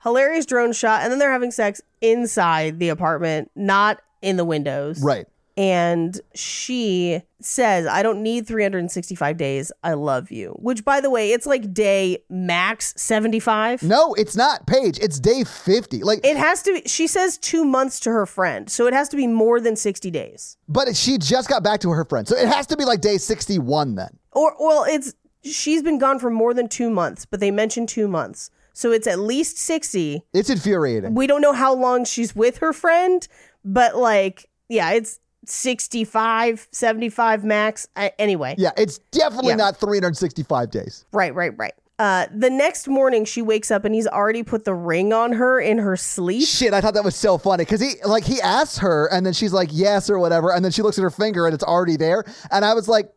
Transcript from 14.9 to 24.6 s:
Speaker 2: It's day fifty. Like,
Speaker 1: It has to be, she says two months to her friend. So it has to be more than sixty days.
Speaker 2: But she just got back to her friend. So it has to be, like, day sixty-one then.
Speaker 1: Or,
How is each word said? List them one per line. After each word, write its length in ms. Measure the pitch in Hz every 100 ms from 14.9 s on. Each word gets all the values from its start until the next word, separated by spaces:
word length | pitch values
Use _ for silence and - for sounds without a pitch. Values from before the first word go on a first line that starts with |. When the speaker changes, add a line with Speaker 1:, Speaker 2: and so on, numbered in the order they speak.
| 139
Speaker 2:
It's 200 | - 143
day 240 | 156 262
fifty. 580 | 233 - - 214 - 120
Like, 240 | 175 220 269
Speaker 1:
It 120 | 294
has 240 | 302 349
to 120 | - 359
be, 80 | -
she 200 | - 320
says 300 | 392 370 -
two 280 | - 330 294
months 340 | 262 269 -
to 80 | 233
her 160 | 226 190
friend. 440 | - 180 110 101
So 180 | - 240
it 60 |
has 160 | 262 285
to 80 | 285
be 100 | 247
more 320 | 226 220 240
than 160 | 233 214
sixty 340 | 208 190 185
days. 460 | 160 - - - - -
Speaker 2:
But 260 | 151 269 190
she 220 | - 262
just 320 | 139 247 254
got 120 | 254
back 200 | 196 208
to 80 | 180
her 160 | 156 160
friend. 200 | 131 104
So 120 | 220
it 100 | 233
has 180 | 285 277
to 100 | 302
be, 80 | 262
like, 160 | 226
day 160 | 208 202
sixty-one 800 | - 214 - 196 123 147 139 101
then. 160 | 90 - _
Speaker 1:
Or, 240 | 269 302 302